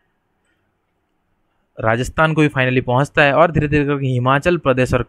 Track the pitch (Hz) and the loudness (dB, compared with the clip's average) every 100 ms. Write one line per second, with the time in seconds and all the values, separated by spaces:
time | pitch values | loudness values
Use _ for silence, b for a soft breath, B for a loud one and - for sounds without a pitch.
0 | b _ _ _ _ _ _ _ _ _ | b _ _ _ _ _ _ _ _ _
1 | _ _ _ _ _ _ _ - 113 117 | _ _ _ _ _ _ _ -6 -4 -2
2 | 127 - 160 156 147 143 127 127 127 123 | -4 -2 0 2 0 0 -2 -2 0 0
3 | 143 - 143 139 170 156 147 147 139 143 | 0 2 2 4 2 2 -2 0 0 -2
4 | 135 127 123 139 175 175 139 127 127 127 | -2 -2 0 0 0 -2 0 0 0 -2